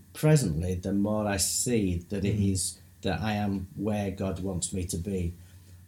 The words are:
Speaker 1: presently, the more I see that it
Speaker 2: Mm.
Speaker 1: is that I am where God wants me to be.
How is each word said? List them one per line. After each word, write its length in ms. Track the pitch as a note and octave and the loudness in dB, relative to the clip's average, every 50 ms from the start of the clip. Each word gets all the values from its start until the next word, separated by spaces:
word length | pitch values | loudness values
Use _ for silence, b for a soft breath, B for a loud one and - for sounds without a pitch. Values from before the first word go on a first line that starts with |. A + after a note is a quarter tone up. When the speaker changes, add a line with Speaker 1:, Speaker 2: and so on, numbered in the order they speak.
| - - - | -14 -18 -4
Speaker 1:
presently, 640 | - - D#3 D#3 D3 A#2+ F2+ D2+ D#2 F2 F2+ F#2 | 2 6 6 6 6 6 4 0 0 0 0 -2
the 180 | F2+ F#2 G2 G2 | -2 -2 0 0
more 320 | G2+ G2+ G#2+ G#2+ G#2+ G#2+ | 2 2 2 2 0 0
I 120 | G#2 G2+ | 0 0
see 640 | G2 - - - - - - B2 A2+ G2+ F#2 F2+ F2 - - | 0 0 0 0 0 0 2 2 2 2 2 0 -2 -4 -4
that 160 | G#2 G2+ F#2 | -4 -2 0
it 120 | G2+ A2 | 2 2
Speaker 2:
Mm. 140 | G#2 G2+ G2 | 2 2 2
Speaker 1:
is 260 | F#2+ F#2 - - b b b b b - | 2 0 -2 -4 b b b b b -6
that 200 | - G2+ F2 D#2 | -2 -2 -2 0
I 120 | G#2 A2 G#2 | -2 -2 0
am 340 | G#2 G#2 G2+ G2 F#2+ F2+ - - | 0 0 0 -2 -2 -4 -8 -8
where 360 | - G2 G#2+ G#2 G#2 G2+ G2 | -4 -2 -2 0 0 -2 -2
God 300 | F#2 - G2+ F#2+ F#2 F#2 | -2 -2 -2 -4 -2 -4
wants 320 | F2+ G2 F#2+ F2+ - - - | -4 -4 -4 -4 -4 -4 -4
me 100 | F#2+ F2 | -4 -4
to 120 | - - | -2 -4
be. 360 | F2 E2+ G#2 G2 F#2 E2+ E2+ - b b b b b b b b b b | -4 -4 -2 -2 -2 -2 -2 -4 b b b b b b b b b b